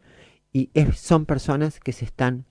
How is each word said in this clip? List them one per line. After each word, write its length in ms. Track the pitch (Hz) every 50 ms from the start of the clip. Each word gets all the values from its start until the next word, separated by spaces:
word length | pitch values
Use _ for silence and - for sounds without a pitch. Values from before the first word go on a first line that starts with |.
| _ _ - - - _ _ _ _ _ -
y 160 | 131 131 - -
es, 260 | 156 147 - - -
son 260 | - - 170 156 156
personas 540 | - 147 131 - - 139 143 151 156 - -
que 140 | - 131 123
se 120 | - 117
están 400 | - - - 131 127 127 123 131 _